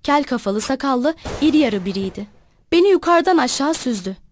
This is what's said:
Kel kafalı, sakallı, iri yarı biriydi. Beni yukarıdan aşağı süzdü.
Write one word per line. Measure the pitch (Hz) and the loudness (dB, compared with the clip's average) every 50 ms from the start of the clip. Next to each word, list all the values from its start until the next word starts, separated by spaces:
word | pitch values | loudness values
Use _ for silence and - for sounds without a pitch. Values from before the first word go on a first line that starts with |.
| _ | _
Kel | - 285 294 277 | 0 0 0 0
kafalı, | - 254 233 - 202 196 214 | 0 -4 -4 -4 -4 -2 -2
sakallı, | 214 - 269 262 - 277 269 247 240 302 320 - - - - - | -2 -2 -4 -2 -2 -2 -2 0 0 -2 -2 -4 -10 -12 -6 0
iri | 277 311 294 | 0 2 4
yarı | 302 302 233 208 202 180 | 4 2 2 0 -2 -4
biriydi. | 196 185 196 196 190 - - 208 - _ _ _ _ _ _ _ _ - | -4 -6 -4 -6 -6 -8 -10 -14 -14 _ _ _ _ _ _ _ _ 2
Beni | 339 349 403 | 4 4 4
yukarıdan | 381 349 - 339 349 339 - 381 370 | 4 2 2 2 2 2 4 4 2
aşağı | 320 262 247 - - 277 302 320 | 2 2 0 -2 -2 -2 -2 -2
süzdü. | - - 254 233 196 180 190 190 - _ _ | -2 -2 -4 -4 -4 -6 -8 -10 -12 _ _